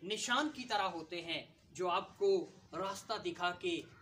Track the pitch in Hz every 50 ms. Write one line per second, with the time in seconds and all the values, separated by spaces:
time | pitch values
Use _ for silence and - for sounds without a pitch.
0 | 165 185 214 - - 247 240 269 302 302 - 240 247 240 220 202 190 185 175 165
1 | 160 - 175 170 165 170 160 143 - - - _ - - - 175 180 180 196 196
2 | 196 - - - 202 196 196 180 160 - - - - - 156 165 190 196 196 -
3 | - - - 185 160 175 170 175 180 175 175 - 185 180 170 147 - - - -